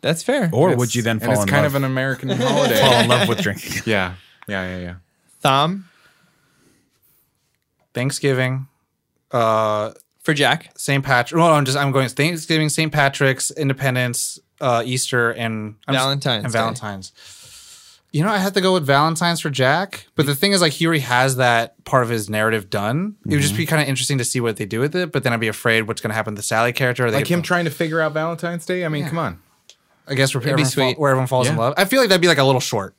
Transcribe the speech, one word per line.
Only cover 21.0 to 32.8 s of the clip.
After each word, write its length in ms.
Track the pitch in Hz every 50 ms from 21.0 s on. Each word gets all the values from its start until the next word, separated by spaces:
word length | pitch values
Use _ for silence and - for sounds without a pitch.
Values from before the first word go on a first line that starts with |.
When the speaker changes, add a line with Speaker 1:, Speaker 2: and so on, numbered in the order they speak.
Speaker 4:
has 340 | 131 120 127 123 131 135 131
that 460 | 123 131 123 117 117 117 - _ _ _
part 200 | - - 131 123
of 60 | 113
his 200 | 120 110 104 95
narrative 400 | 107 107 107 110 110 110 98 95
done. 460 | - 104 101 107 123 156 185 214 208 _ _
It 60 | -
would 100 | 151 147
just 120 | 139 95 101
Speaker 2:
Mm-hmm. 40 |
Speaker 4:
be 80 | 107 165
kinda 220 | - 160 151 147
interesting 300 | 131 135 127 - - 143 131
to 40 | 120
see 160 | - - 131
what 160 | 117 117 107
they 80 | - 107
do 140 | 98 107 113
with 160 | 131 151 156
it, 160 | 180 180 160
but 120 | - 139 127
then 100 | 127 117
I'd 60 | 113
be 60 | 113 110
afraid 380 | 104 - - 120 113 113 110 104
what's 100 | 113 -
gonna 140 | - 113 107
happen 220 | 113 107 110 104
to 40 | 104
the 40 | 104
Sally 260 | - 113 110 117 123
character. 340 | 120 - 139 123 120 - 127
Are 40 | 117
they 60 | 135
Speaker 3:
Like 100 | 139 -
him 100 | - 170 175
Speaker 4:
gonna 80 | 165
Speaker 3:
trying 180 | - 180 175 175
to 60 | 160
figure 280 | 143 - 170 160 156 165
out 140 | 160 156 151
Valentine's 520 | 156 156 165 170 165 - 170 175 170 -
Day? 200 | - 180 180 180
I 20 |
mean, 160 | 160 156 147 147
Speaker 4:
Yeah. 60 | 147
Speaker 3:
come 80 | 156
on. 220 | 165 156 110 85 85 _ _ _ _ _ _ - _ _ _ _ _ _
Speaker 4:
I 60 | - 143
guess 200 | 131 135 135 -
where 60 | 139
Speaker 1:
It'd 40 | 113
be 60 | 143
Speaker 4:
everyone 140 | 135 143 147 135
fa-, 20 |
Speaker 1:
sweet. 280 | - 139 135 127 - 156
Speaker 4:
where 100 | 151 139
everyone 160 | 131 131 131
falls 200 | 123 135 127 127
in 80 | 131 160
Speaker 3:
Yeah. 60 | 117
Speaker 4:
love. 120 | 113 123 147
I 100 | - 196
feel 140 | 196 254 269
like 80 | 254 202
that'd 120 | 190 180
be, 60 | 165
like, 100 | 180 165
a 60 | 139 135
little 180 | 135 135 127
short. 320 | - - - 104